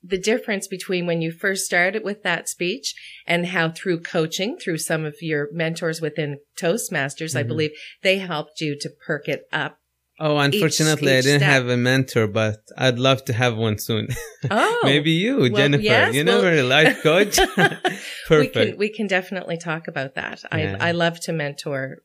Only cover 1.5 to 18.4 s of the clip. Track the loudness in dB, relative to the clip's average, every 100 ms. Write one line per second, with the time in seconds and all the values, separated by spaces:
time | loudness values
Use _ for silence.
1.5 | -2 -2 0 0 0 -6 -6 -4 -4 -4
2.5 | -6 -4 -4 -8 -12 -18 -20 -2 -2 0
3.5 | 0 -2 -2 -4 -4 -2 -2 -2 -2 -4
4.5 | -4 -6 -6 -2 -4 -4 -8 -4 -4 -4
5.5 | -4 -4 -2 -4 -4 -6 -4 -6 -6 _
6.5 | -4 -2 -2 -2 -4 -4 -6 -6 -4 -2
7.5 | 0 -2 -4 -20 -4 0 0 0 -6 -8
8.5 | -8 -6 -6 -10 -14 -6 -6 -4 -8 -6
9.5 | -6 -6 -10 _ _ _ _ 0 2 2
10.5 | 2 0 2 2 2 4 4 4 4 4
11.5 | 4 2 2 2 2 2 2 2 2 0
12.5 | -2 -10 0 0 4 2 2 0 0 0
13.5 | 2 0 -2 -2 -2 -2 -6 -8 -8 -2
14.5 | 2 2 2 2 2 4 2 2 2 2
15.5 | 4 4 4 4 4 4 2 2 4 4
16.5 | 4 4 4 4 4 2 4 4 4 2
17.5 | 4 2 2 -4 -4 -12 -14 4 4